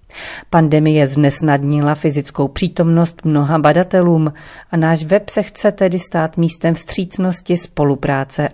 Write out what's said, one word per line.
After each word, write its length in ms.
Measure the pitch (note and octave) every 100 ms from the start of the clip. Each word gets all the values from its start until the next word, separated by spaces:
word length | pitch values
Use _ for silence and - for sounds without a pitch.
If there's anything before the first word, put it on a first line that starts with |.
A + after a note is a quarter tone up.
| _ - - - -
Pandemie 560 | E3+ D#3+ D3+ D#3 D#3 C#3
znesnadnila 880 | C#3 D3 - D#3 C#3 C#3 D3 C#3+
fyzickou 540 | D3+ D#3+ D3 C#3 - C#3
přítomnost 760 | - F3 - E3 E3 E3+ -
mnoha 340 | D#3+ D3 C#3+ D3
badatelům 720 | D3 D3+ F3+ F#3+ F3 E3 D#3 D3 - - -
a 60 | E3+
náš 280 | D#3+ E3
web 240 | D#3 G3 G#3
se 140 | -
chce 300 | G3 - G#3+
tedy 260 | - F#3+ F3+
stát 380 | - F3 D#3+ E3+
místem 380 | E3+ - E3
vstřícnosti, 840 | E3 - - F3+ - F#3 F3 - F3
spolupráce 920 | - - D3 C#3 C#3+ C3+ C3+ - D3